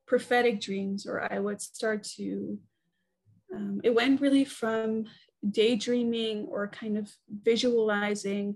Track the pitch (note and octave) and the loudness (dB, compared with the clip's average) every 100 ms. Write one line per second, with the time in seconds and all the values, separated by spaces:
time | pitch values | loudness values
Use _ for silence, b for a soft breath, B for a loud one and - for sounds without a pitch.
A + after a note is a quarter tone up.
0 | - B3 - B3 A#3+ G#3 - G3 G3 G3 | 0 0 2 4 4 2 -2 -4 -4 -6
1 | - - - G3+ G3+ G3+ - - A3+ G#3+ | -6 -6 -4 -4 -4 -6 -12 -4 -4 -2
2 | - - G3 G3 G3+ G#3 - _ _ _ | -6 -10 -6 -6 -6 -10 -14 _ _ _
3 | _ _ _ _ - F#4 G3+ G3+ A#3 A3+ | _ _ _ _ -12 -8 -6 -2 2 4
4 | B3+ C4+ C#4 C#4 C4+ - A3+ A3 A3 A3 | 4 4 4 4 2 -2 -2 0 0 -2
5 | A3 B _ _ G3+ G#3+ A3 A#3+ A#3+ B3 | -4 B _ _ -2 2 2 2 0 0
6 | A#3 A3+ A3 G#3+ G#3 G3+ G3+ - A3 G#3 | 0 0 -2 -4 -6 -6 -6 -6 -6 -4
7 | G#3 - - G#3 A3+ A3+ B3 A#3 G#3+ G#3 | -6 -12 -16 -2 2 4 4 4 2 2
8 | G#3 G#3 G3 G3+ G3+ | 0 -2 -2 -2 -2